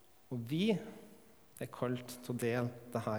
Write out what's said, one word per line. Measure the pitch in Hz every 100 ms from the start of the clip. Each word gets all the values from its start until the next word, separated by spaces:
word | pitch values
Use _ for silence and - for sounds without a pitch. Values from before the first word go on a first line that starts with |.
| - - -
Og | 123 117
vi | 156 214
er | 190 - - - - - - - - 123
kalt | - 123 123 - -
til | -
å | 123
dele | 120 123 120 - -
dette | - 117